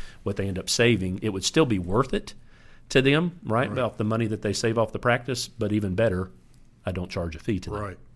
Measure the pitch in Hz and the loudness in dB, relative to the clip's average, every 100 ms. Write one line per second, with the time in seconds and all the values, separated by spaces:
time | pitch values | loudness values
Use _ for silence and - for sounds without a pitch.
0 | - - 98 101 98 92 - - 117 107 | -10 -8 -6 -4 -4 -4 -4 2 4 4
1 | 92 95 107 95 - 160 143 98 87 104 | 0 -2 -4 -2 0 2 4 2 2 2
2 | 131 - - - - - - - - 139 | 2 -2 -4 -16 -20 -20 -20 -20 0 4
3 | 135 147 175 170 - 110 131 107 113 - | 4 4 2 -4 -2 0 0 0 -2 0
4 | 107 110 113 107 107 98 113 113 110 - | 0 0 0 -2 -2 0 0 2 0 0
5 | 123 123 123 120 - - 104 104 104 90 | 0 0 0 -6 -6 -4 0 0 0 2
6 | 113 92 92 - - - - _ - 90 | 2 2 -4 -10 -20 -20 -20 _ -6 -6
7 | 90 - 85 78 - 98 - 104 101 90 | -6 -6 -6 -6 -4 -4 -4 -8 -8 -10
8 | - | -20